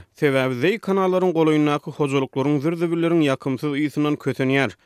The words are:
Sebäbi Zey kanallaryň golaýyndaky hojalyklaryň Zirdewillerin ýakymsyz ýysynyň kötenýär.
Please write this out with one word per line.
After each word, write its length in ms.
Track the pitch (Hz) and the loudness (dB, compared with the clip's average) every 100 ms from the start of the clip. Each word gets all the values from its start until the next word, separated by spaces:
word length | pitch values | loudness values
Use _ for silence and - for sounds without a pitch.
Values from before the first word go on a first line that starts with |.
| - | -8
Sebäbi 400 | - 151 135 131 | -2 0 2 0
Zey 240 | 127 147 220 | 0 0 -2
kanallaryň 540 | - 196 185 185 185 | -2 0 2 2 2
golaýyndaky 580 | 165 156 151 151 147 - | 2 2 4 2 0 -4
hojalyklaryň 720 | 143 147 135 135 - 135 147 | -4 -2 0 -2 -2 0 0
Zirdewillerin 580 | 139 175 170 170 165 170 147 | 0 -2 -2 0 0 2 2
ýakymsyz 480 | 131 - 131 151 | 0 -2 -4 -4
ýysynyň 400 | 143 151 - 147 147 | -2 -2 -2 -2 -2
kötenýär. 540 | - 123 131 135 127 - | -4 -2 0 2 0 -4